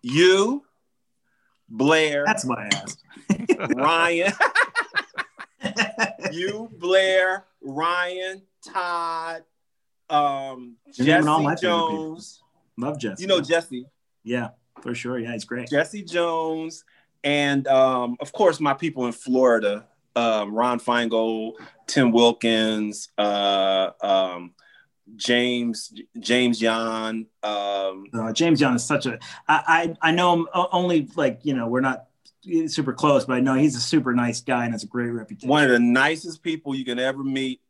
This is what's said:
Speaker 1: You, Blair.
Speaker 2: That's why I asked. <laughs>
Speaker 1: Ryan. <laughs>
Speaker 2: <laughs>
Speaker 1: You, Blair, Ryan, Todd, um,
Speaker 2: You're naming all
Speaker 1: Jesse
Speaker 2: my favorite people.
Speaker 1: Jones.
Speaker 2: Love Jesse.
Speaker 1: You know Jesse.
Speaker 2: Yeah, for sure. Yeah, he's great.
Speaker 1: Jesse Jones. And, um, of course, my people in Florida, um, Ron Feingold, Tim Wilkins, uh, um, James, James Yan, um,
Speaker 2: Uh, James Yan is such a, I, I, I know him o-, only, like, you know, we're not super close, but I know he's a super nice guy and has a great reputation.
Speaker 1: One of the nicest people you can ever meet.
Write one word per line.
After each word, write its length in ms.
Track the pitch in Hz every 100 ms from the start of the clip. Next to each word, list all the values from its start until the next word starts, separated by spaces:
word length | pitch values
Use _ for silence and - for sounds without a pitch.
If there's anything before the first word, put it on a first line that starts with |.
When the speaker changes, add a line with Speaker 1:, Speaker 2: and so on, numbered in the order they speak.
Speaker 1:
You, 640 | 120 143 180 190 220 285 _ _ _ _ _ _ _ _ _ _ _
Blair. 540 | 113 139 160 156 143 147
Speaker 2:
That's 200 | 214 127
why 200 | 117 104
I 100 | -
asked. 280 | - - _ - -
<laughs> 460 | 202 233 - 220 127
Speaker 1:
Ryan. 560 | 143 165 170 170 190 -
<laughs> 60 | 508 - 523 - - - - - - - - _
Speaker 2:
<laughs> 720 | 190 208 220 226 226 - 185
Speaker 1:
You, 380 | 160 185 214 226 -
Blair, 680 | 175 190 190 190 185 190 _ _
Ryan, 800 | - 147 165 180 180 185 185 190 190 _ -
Todd, 760 | 190 175 170 165 165 165 165 _ _ _ _ _ _ -
um, 680 | 151 147 139 135 127 123 117 _ -
Speaker 2:
You're 120 | 131
naming 200 | 170 147
all 100 | 160
Speaker 1:
Jesse 60 | 147
Speaker 2:
my 100 | 170
favorite 320 | 180 170 165
people. 80 | 160 156 170
Speaker 1:
Jones. 280 | - - _ _ _ -
Speaker 2:
Love 220 | 131 151
Jesse. 220 | 117 95
Speaker 1:
You 60 | 190
know 120 | 185
Jesse. 440 | 143 165 165 123 127 _ _ _
Speaker 2:
Yeah, 260 | 110 123 113 _ _ -
for 140 | 123 120
sure. 240 | 123 127
Yeah, 120 | 113
he's 120 | 117 -
great. 240 | 123 120
Speaker 1:
Jesse 340 | 143 160 208
Jones. 800 | 175 170 170 165 160 160 160 - _ _ _ _
And, 440 | 143 147 143 139 135
um, 500 | 135 131 127 123 120
of 120 | 143
course, 260 | - 190 151
my 140 | 147
people 320 | 139 165 127 120
in 60 |
Florida, 720 | 117 - 127 127 113 104 104 - _ _ 123
um, 380 | 117 107 101
Ron 260 | 107 123 120
Feingold, 720 | - 120 117 113 113 110 110 - - _ -
Tim 240 | 143 123
Wilkins, 1000 | 117 120 117 117 110 110 110 104 101 - -
uh, 760 | 104 104 101 98 95 95 92 -
um, 520 | 101 95 92 90 87 _ _ _ _ _ _ 110
James, 800 | - 120 123 123 120 110 - - - 117
James 420 | 113 123 123 113
Yan, 680 | 113 113 113 113 110 110 110 _
um, 600 | 107 104 101 98 98 95 98
Speaker 2:
Uh, 180 | 117 113
James 260 | 107 165 147
Yan 140 | 139 123
is 80 |
such 220 | - 143 131
a, 140 | 113 - - -
I, 480 | 151 - 165 170 165
I, 80 | 165
I 20 |
know 220 | 170 175
him 140 | 170 165
o-, 160 | 180 180
only, 360 | 180 180 165 127 170
like, 240 | 139 -
you 100 | 147
know, 140 | 131 117
we're 140 | 127
not 240 | 135 123 - _ _ _ - 165 160
super 260 | - 135
close, 320 | - 151 139 135
but 80 |
I 60 | 127
know 140 | 135
he's 220 | 131 151 120
a 40 |
super 320 | - 160 127
nice 280 | 123 120 110
guy 220 | - 123 117
and 80 |
has 100 | 113
a 40 | 107
great 220 | 123 120
reputation. 380 | 117 107 104 127
Speaker 1:
One 140 | 147
of 60 | 139
the 100 | 120
nicest 640 | 120 127 143 160 170 160
people 300 | 170 160 147 135
you 80 | 127
can 140 | 120
ever 240 | 131 135
meet. 380 | 135 135 131 127